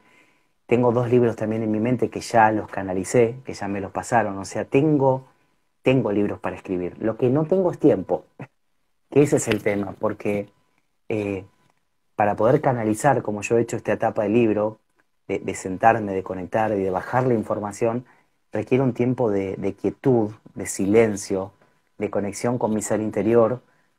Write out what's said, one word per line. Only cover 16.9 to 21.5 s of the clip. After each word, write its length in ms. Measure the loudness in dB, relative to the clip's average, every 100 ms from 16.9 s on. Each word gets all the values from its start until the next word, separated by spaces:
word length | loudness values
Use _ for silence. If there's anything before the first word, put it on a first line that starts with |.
bajar 360 | -2 -2 -2 0
la 60 | 0
información, 680 | -2 -4 -6 -4 -2 -2 -8 _ _ _ _
requiere 320 | -8 0 2
un 100 | 2
tiempo 380 | 0 -2 0 0
de, 240 | 0 -4 -4
de 180 | -6 -4
quietud, 560 | -6 -2 2 2 0 -6 -18 -12
de 100 | -10
silencio, 840 | -4 2 4 4 0 -6 -6 -6